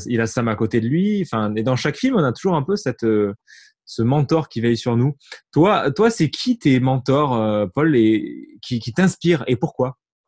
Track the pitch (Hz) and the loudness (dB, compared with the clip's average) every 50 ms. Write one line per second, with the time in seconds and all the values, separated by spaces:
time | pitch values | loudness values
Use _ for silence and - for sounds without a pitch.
0 | 98 101 120 117 113 107 - 127 120 117 107 - 113 107 - 117 113 120 147 170 | -2 -2 -2 -2 -2 0 -2 -2 -2 -2 0 -2 -2 0 0 -2 0 0 0 0
1 | 196 208 214 202 170 - 123 110 107 104 107 110 110 131 127 123 - 151 - - | 0 0 0 -2 -2 -2 -2 -2 -2 -2 -2 -2 -2 0 -2 0 -2 -4 -4 -2
2 | - 262 262 196 147 127 107 - - 190 175 147 135 - 202 202 - 135 123 - | -2 0 2 2 0 0 -2 -2 -2 -2 0 0 0 -2 -4 -4 -4 -6 -6 -2
3 | 117 113 107 107 104 101 98 - _ _ - - - _ _ _ _ - - - | 0 0 2 2 0 -2 -4 -8 _ _ -20 -20 -20 _ _ _ _ -12 -4 -2
4 | 113 120 139 151 139 - 160 160 151 - - 113 113 120 120 110 - 123 117 117 | 0 2 2 0 2 2 0 0 0 -2 -4 -2 0 0 0 0 0 -2 0 0
5 | 123 147 147 - _ _ - - _ _ - 143 165 208 202 151 - 147 139 - | 0 0 -2 -6 _ _ -20 -20 _ _ 2 2 4 4 4 2 0 -2 0 2
6 | 214 233 226 - 160 135 - - - 247 240 - - 147 131 127 127 131 135 131 | 2 2 2 2 0 -2 -2 -4 -4 -4 -4 0 2 2 2 4 2 0 0 0
7 | - - 131 147 151 135 123 113 110 107 107 104 104 92 - 139 156 165 143 117 | 0 0 0 2 2 0 0 0 0 0 0 0 -2 -2 -2 0 0 2 4 4
8 | 110 110 110 104 - - - - - - - - - - 127 113 - - - - | 4 4 2 2 -2 -6 -10 -14 -16 -20 -20 -20 -10 -8 -8 -6 -6 -4 0 0
9 | 190 180 - - - 170 170 135 - - 123 - - - - - 127 131 - _ | 2 2 0 0 0 0 0 0 0 -2 -2 -2 -4 -6 -4 -4 -4 -4 -6 _
10 | _ _ _ _ _ | _ _ _ _ _